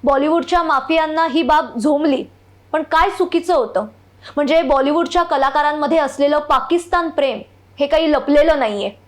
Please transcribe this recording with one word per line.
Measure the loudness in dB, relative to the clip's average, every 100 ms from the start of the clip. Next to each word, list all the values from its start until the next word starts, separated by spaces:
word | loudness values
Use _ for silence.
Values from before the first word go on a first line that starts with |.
बॉलिवूडच्या | 2 2 2 0 0 -2
माफियांना | 0 -2 0 -2 0 -2 -2
ही | 0
बाब | 2 2 0 -4
झोंबली, | 0 0 0 -2 -4 -16 _ _ _
पण | -6
काय | -2 0 0
चुकीचं | 0 -2 -2 0 0
होतं? | 0 -4 -6 -12 _ _ -12 -4
म्हणजे | 2 2
बॉलिवूडच्या | 2 0 2 0 0 0
कलाकारांमध्ये | 0 0 0 0 -2 -2 0 0
असलेलं | 0 0 0 0
पाकिस्तान | 0 -2 0 -2 0 -2 -2
प्रेम | -2 -2 -2 -12 _ _ -6
हे | 0
काही | 0 2
लपलेलं | 0 2 2 4 2
नाहीये. | 0 -4 -8 -10